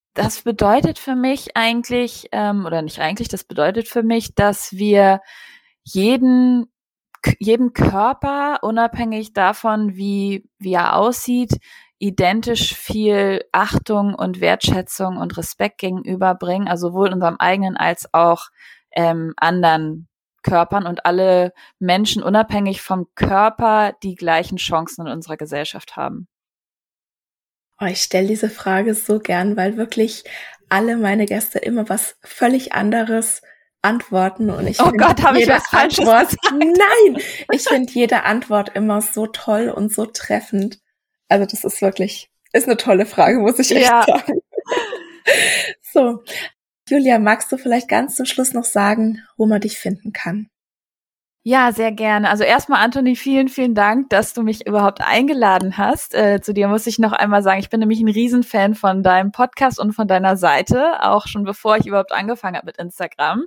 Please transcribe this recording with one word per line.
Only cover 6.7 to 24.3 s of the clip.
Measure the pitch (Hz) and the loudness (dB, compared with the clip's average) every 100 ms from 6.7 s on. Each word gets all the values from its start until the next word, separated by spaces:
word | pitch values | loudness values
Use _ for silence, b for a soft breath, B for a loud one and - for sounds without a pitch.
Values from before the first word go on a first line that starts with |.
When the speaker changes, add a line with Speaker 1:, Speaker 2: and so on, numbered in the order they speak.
| _ _ _ _ _ | _ _ _ _ _
Speaker 1:
k-, | - - | -2 0
jedem | 202 240 247 | 2 2 0
Körper, | - - 196 226 269 277 285 285 294 | 0 0 2 0 -2 -4 -4 -4 -4
unabhängig | 214 220 233 240 233 220 214 | -4 -2 -2 -2 -6 -6 -6
davon, | 202 185 214 226 214 214 185 | -2 0 0 -2 -2 -2 -4
wie, | 202 202 196 196 - - | -4 -4 -4 -6 -10 -12
wie | 190 | -4
er | 175 170 - | 0 2 2
aussieht, | 220 247 - 247 233 - b b b - | 0 -2 -2 -2 -2 -6 b b b -8
identisch | 202 190 180 220 240 226 - | -6 0 0 0 -2 -4 -4
viel | - - 214 214 202 196 190 - | -8 -8 -2 0 2 0 -2 -2
Achtung | 185 208 - - 208 202 | -2 0 -2 -2 -2 -2
und | 190 185 185 | -4 -6 -2
Wertschätzung | 175 190 - 185 185 - 185 180 | 0 0 0 -2 -4 -6 -6 -6
und | 170 - | -8 -8
Respekt | 165 - 208 - | -10 -6 -6 -4
gegenüberbringen, | 190 185 - 185 185 180 175 185 190 | -8 -6 -6 -2 0 -2 -4 -4 -4
also | 175 175 | -4 -4
sowohl | 185 196 | 0 0
unserem | 185 170 - | 0 -2 0
eigenen | 180 196 190 - | 0 0 -2 -2
als | 165 175 - | -4 -4 -2
auch, | 160 170 170 - b b b b | 2 2 2 -6 b b b b
ähm, | - 170 165 160 - | -2 -2 -2 -6 -2
anderen | 165 180 170 160 156 160 170 _ _ _ | -2 2 2 2 -2 -8 -14 _ _ _
Körpern | - 175 170 202 175 | 0 2 2 -2 -4
und | 175 175 | -4 0
alle | 180 190 180 180 - b - | 2 4 4 2 -4 b -6
Menschen | 180 185 214 208 | 0 0 0 -2
unabhängig | - 214 220 208 196 196 | 0 2 2 0 -2 -4
vom | - 185 170 | -6 -6 -6
Körper | - 190 196 214 220 226 214 208 - | -4 0 2 2 2 2 2 0 -4
die | 196 180 | -10 -6
gleichen | 170 | -2